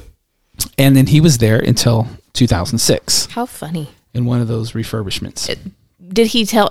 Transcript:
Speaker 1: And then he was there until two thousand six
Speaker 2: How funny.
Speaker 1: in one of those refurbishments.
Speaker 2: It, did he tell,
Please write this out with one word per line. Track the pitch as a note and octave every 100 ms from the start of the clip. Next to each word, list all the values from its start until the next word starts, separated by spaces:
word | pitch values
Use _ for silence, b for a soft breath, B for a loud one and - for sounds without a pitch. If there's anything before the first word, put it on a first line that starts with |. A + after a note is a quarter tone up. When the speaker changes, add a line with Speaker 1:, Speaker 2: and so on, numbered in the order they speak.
| - _ _ _ _ - - -
Speaker 1:
And | C#3 C3+
then | B2+
he | D3
was | D#3+ A#2
there | A2 A2+
until | - A2+ A#2+ A2+ A2 - _
two | - B2
thousand | D#3+ F3 A#2
six | - B2+ - - -
Speaker 2:
How | A#3 B3
funny. | - D#3 E3+ D3 _ _
Speaker 1:
in | B2
one | A#2+ B2
of | A2+
those | A2+ A2+
refurbishments. | A#2 A2 A2 F#2+ - F#2+ - -
Speaker 2:
It, | - - - _ _ F3+
did | F#3+ A3
he | A#3 G#3
tell, | A3+ G3+